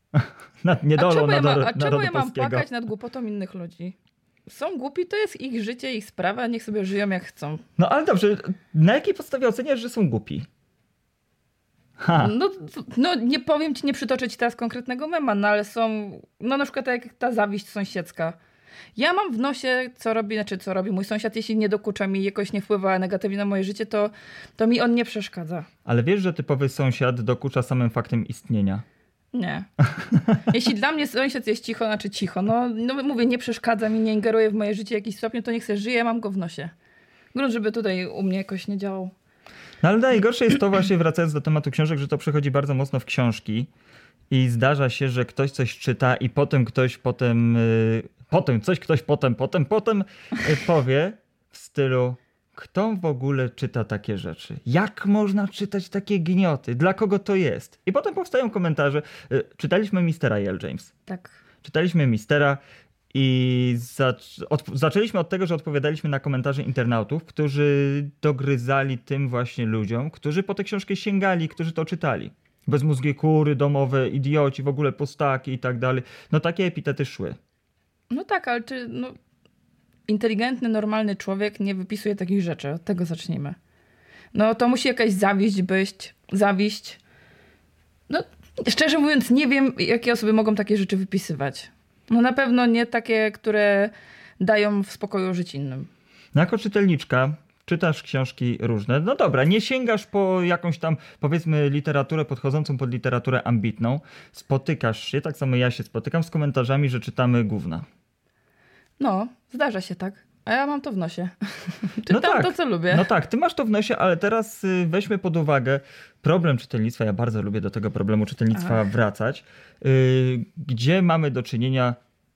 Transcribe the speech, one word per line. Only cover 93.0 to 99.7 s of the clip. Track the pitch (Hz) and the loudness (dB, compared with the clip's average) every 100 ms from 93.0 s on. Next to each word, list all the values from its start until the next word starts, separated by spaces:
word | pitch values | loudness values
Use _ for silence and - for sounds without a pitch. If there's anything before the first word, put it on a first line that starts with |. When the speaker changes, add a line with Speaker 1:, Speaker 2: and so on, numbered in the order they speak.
| 233 220 214 | 0 0 0
Speaker 2:
które | 214 220 208 208 202 208 - - - - - | -2 0 2 4 4 2 -2 -20 -20 -20 -2
dają | 190 214 208 202 | 2 4 4 0
w | 196 | -2
spokoju | - 202 202 185 | -6 -6 -2 -2
żyć | 180 175 139 | -2 -4 -6
innym. | 139 131 - _ _ _ - 147 | -8 -8 -12 _ _ _ -2 2
Speaker 1:
No | |
jako | 180 220 | 2 0
czytelniczka | 214 208 196 151 - 127 131 151 _ _ - | 0 2 2 2 0 0 0 -2 _ _ -4
czytasz | 170 170 147 | 0 0 -2
książki | - 131 131 - 123 - | -4 -4 -4 -2 -2 -2
różne. | 117 110 101 135 | -2 -2 0 0
No | 180 285 | 0 2
dobra, | 156 127 | 2 4
nie | 143 214 | 4 2
sięgasz | 214 | 0